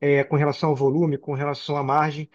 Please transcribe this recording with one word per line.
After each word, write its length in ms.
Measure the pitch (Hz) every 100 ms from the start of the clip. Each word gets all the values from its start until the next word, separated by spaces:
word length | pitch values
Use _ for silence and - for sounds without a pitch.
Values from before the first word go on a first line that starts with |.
é, 240 | 143 139
com 120 | 139 147
relação 340 | 147 135 160
ao 60 | 135
volume, 400 | 139 151 165 139
com 160 | -
relação 440 | 139 147 139 - 143
à 60 |
margem, 460 | 135 147 151 147 156